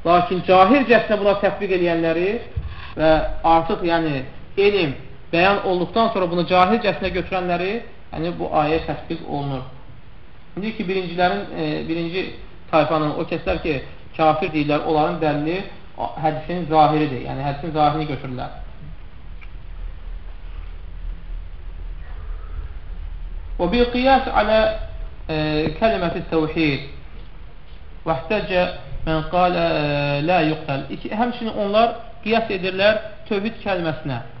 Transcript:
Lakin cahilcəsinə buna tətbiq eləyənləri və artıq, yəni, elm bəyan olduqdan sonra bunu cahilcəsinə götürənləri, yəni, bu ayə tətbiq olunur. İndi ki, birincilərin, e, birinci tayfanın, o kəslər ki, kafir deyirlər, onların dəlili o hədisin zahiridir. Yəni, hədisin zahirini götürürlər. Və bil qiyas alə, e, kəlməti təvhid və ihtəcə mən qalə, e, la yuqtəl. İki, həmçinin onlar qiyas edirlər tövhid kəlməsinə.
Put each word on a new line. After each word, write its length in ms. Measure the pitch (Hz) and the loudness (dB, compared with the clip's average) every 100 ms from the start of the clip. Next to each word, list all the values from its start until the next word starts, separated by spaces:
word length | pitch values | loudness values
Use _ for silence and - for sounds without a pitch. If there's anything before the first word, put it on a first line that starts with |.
Lakin 420 | 160 180 175 180 | 6 4 4 0
cahilcəsinə 720 | - 185 190 277 233 226 - 208 | 6 8 10 8 6 4 6 2
buna 180 | 202 196 | 4 4
tətbiq 380 | 196 196 196 185 | 2 0 0 2
eləyənləri 520 | 175 165 165 165 185 233 - - - - - | 2 2 2 2 0 -2 -4 -8 -8 -10 -10
və 200 | - 160 156 - - | 2 6 6 4 0
artıq, 440 | 165 165 165 196 | 4 4 4 0
yəni, 380 | 175 170 160 135 127 - - | 2 2 2 -2 -6 -12 -6
elm 420 | - 202 202 156 123 - - - | 4 4 4 0 -2 -10 -14 -2
bəyan 340 | 165 185 202 | 4 4 4
olduqdan 480 | 196 180 170 175 170 | 2 0 0 2 2
sonra 160 | 190 180 | 2 0
bunu 160 | 175 | 0
cahilcəsinə 680 | 160 180 185 226 214 170 190 | 4 6 6 4 2 0 -2
götürənləri, 600 | 175 170 185 180 175 185 233 - - - | -2 -2 -2 0 0 0 -4 -6 -14 -10
yəni, 260 | - 165 | -4 -4
bu 160 | 170 180 | -4 0
ayə 300 | 156 147 160 | 2 4 2
tətbiq 400 | - 139 - 165 | 0 -6 -6 -8
olunur. 380 | - 143 139 131 131 - - - - - - - - | -4 -4 -2 -4 -8 -14 -14 -14 -14 -14 -14 -14 -10
İndi 240 | - 214 | -6 -6
ki, 100 | 220 | -4
birincilərin, 600 | 180 190 175 170 180 196 196 | -2 -2 -2 2 2 2 -4
e, 200 | 170 156 156 | -4 -2 -2
birinci 440 | 156 165 165 185 - - - - | -2 -4 -2 -4 -6 -8 -12 -14
tayfanın, 500 | - 160 147 160 151 143 | 2 2 4 2 0 -2
o 80 | |
kəslər 360 | 165 160 - 180 | -4 -4 -2 -2
ki, 160 | 175 151 - - - | -2 -4 -6 -14 -10
kafir 420 | - 160 151 185 | 2 4 4 0
deyirlər, 320 | 156 147 147 | 0 2 2
onların 320 | 156 156 160 170 | 2 2 2 2
dəlili 460 | 156 147 151 185 196 - - | 0 2 0 -2 -6 -12 -14
o 200 | - - | -8 -6
hədisin 540 | - 156 147 - 180 151 | -2 -2 -2 -4 -4 2
zahiridir. 560 | 156 151 151 151 123 | 6 6 6 2 -2
Yəni, 220 | 135 131 143 | -6 -4 -2
hədisin 260 | 139 170 | -2 -2
zahirini 360 | 151 147 151 147 | 2 4 2 -2
götürürlər. 480 | 131 131 127 139 - - - 147 - - - - - - - - - - - - - - - - - - - - - - - - - - - - - - - - - - - - - - - - - - - - - - | -4 -6 -8 -8 -10 -12 -12 -12 -12 -12 -12 -12 -12 -12 -12 -12 -10 -8 -8 -10 -8 -10 -10 -10 -10 -10 -10 -10 -8 -8 -8 -8 -8 -8 -10 -10 -8 -8 -8 -8 -8 -8 -8 -6 -6 -6 -8 -8 -8 -8 -8 -8 -8 -8
Və 180 | - 175 | -2 0
bil 180 | 233 240 | 2 2
qiyas 400 | 247 262 262 - | 4 6 4 4
alə, 300 | - 208 220 214 - - - - - | 2 4 4 4 0 -8 -8 -10 -10
e, 140 | - 156 151 151 160 | -4 -2 0 0 0
kəlməti 520 | - 226 196 170 175 | 2 2 2 0 -2
təvhid 640 | - 165 156 165 156 135 - - - - - - - - - - - - | 0 0 0 2 2 0 -6 -12 -14 -14 -14 -14 -14 -14 -14 -14 -14 -8
və 160 | 160 | -2
ihtəcə 480 | 165 - 214 180 180 180 - - - | -2 0 -2 2 0 0 -2 -8 -4
mən 260 | 165 160 156 | 0 0 2
qalə, 340 | 180 180 180 | 4 4 4
e, 580 | 170 160 147 143 143 143 | 2 2 0 0 0 0
la 200 | 156 180 | 2 4
yuqtəl. 440 | 156 156 - 139 139 | 2 0 -4 -6 -6
İki, 220 | - - | -8 -6
həmçinin 440 | 214 240 - 220 | -2 -2 -2 -6
onlar 420 | 208 202 214 233 - - - | -2 2 4 4 0 -12 -8
qiyas 320 | 208 220 226 | 0 0 0
edirlər 480 | 185 185 185 202 214 - - | -2 -2 4 4 4 -4 -12
tövhid 360 | - 202 214 - | -4 -2 -2 -4
kəlməsinə. 600 | 202 185 165 151 147 120 127 - | -4 -2 -2 -2 -6 -6 -8 -14